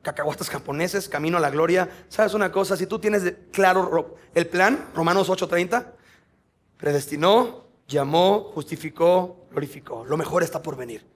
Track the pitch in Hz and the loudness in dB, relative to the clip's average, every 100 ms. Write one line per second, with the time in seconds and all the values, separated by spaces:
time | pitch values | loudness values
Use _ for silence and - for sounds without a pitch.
0 | - 147 147 143 143 143 - 143 180 196 | -8 -4 -4 -4 -8 -8 -8 -4 -2 -4
1 | 190 147 156 170 147 143 165 180 180 - | -4 -4 0 0 0 0 2 2 0 -6
2 | - - 214 208 190 190 190 185 185 214 | -10 0 0 2 0 0 0 -2 -2 -2
3 | 208 208 180 - - - 190 185 180 160 | 0 0 0 -6 -8 2 4 4 2 0
4 | - - - 170 170 180 196 285 - - | -2 -12 -4 -2 0 4 4 4 -4 -2
5 | 165 185 180 190 165 175 180 233 240 - | 2 2 2 0 0 0 0 -2 -4 -20
6 | _ _ _ _ _ _ _ _ 151 143 | _ _ _ _ _ _ _ _ -2 -2
7 | 139 147 170 220 247 - - _ _ 139 | -4 0 4 4 2 -6 -20 _ _ -2
8 | 151 160 185 208 208 - 147 160 156 - | 0 2 4 2 -2 -10 -10 -10 -10 2
9 | 170 185 180 175 - - 139 - - 110 | 4 4 2 -10 -8 -8 -8 -12 -14 -14
10 | 120 151 - 165 165 156 156 139 120 110 | -6 -4 -2 -2 -2 -4 -10 -10 -12 -14
11 | _ | _